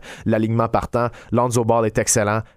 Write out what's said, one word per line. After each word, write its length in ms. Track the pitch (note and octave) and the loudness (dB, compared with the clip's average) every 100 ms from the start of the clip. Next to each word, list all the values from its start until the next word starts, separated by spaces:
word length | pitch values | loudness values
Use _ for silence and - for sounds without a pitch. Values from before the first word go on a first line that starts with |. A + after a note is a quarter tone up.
| - - - | -6 -8 -2
l'alignement 420 | A2 A2 A2+ A2+ | 0 2 0 0
partant, 420 | A2 - A#2+ A#2 - - | 0 -2 -2 -2 -6 -4
Lonzo 320 | A2+ B2 A#2 | 0 2 2
Ball 220 | A2+ A#2 A2 | 2 2 2
est 120 | A#2 | 0
excellent. 440 | G#2 A#2+ G#2 A2 - | 0 2 0 -2 -6